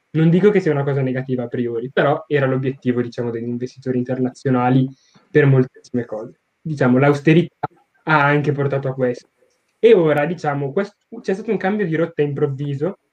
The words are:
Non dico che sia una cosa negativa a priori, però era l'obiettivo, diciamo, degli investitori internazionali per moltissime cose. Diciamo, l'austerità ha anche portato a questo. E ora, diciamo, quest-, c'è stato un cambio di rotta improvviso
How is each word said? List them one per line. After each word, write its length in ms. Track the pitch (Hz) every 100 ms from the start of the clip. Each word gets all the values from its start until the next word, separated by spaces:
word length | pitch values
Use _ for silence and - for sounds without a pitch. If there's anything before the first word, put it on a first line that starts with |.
| _
Non 200 | 156 165
dico 200 | 175 202
che 100 | 190
sia 120 | 165
una 120 | 143
cosa 180 | 139 135
negativa 400 | 131 127 131 123
a 60 | 117
priori, 420 | 123 120 117 127
però 320 | 190 143 160 -
era 200 | 147 131
l'obiettivo, 560 | 131 131 135 127 120
diciamo, 280 | 120 - 120
degli 160 | 117 120
investitori 520 | 120 123 - 131 123
internazionali 880 | 123 127 127 - 139 127 123 135 135 - _ _ _
per 140 | 151
moltissime 600 | 143 135 127 _ - 123 117
cose. 340 | 107 120 - _ _
Diciamo, 340 | 165 143 127 127
l'austerità 720 | 143 139 160 160 165 _ - _ _ _
ha 200 | - 151
anche 280 | 143 147 147
portato 360 | 139 135 135 135
a 60 |
questo. 340 | 131 127 123 - _ _ _ _ _
E 140 | 226
ora, 320 | 208 156 147
diciamo, 480 | 156 175 151 143 139
quest-, 240 | 196 202 _ _ -
c'è 140 | -
stato 160 | 196 220
un 80 | 190
cambio 260 | 190 214
di 100 | 180
rotta 280 | 156 165 -
improvviso 760 | 147 143 143 135 143 135 165 202 _